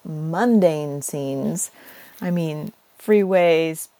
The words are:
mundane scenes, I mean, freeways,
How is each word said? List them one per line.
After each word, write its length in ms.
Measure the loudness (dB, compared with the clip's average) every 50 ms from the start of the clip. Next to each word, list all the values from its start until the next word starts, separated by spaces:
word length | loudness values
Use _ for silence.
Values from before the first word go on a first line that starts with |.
| -14
mundane 1000 | -12 -10 -8 -6 -4 -2 0 2 4 4 4 4 4 2 2 -4 -6 -6 -8
scenes, 680 | -8 -8 -8 -6 -6 -6 -4 -4 -4 -4 -4 -6 -8 -10 _ -20 -20 -20 -20 -20 -20 -20 -16 -8
I 100 | -4 -2
mean, 420 | -2 -2 -2 -4 -4 -8 -10 -12 -14 _ _ _ _ _
freeways, 880 | 0 2 4 4 4 4 2 4 4 4 4 4 2 -2 -4 -8 -12 -14 _ -14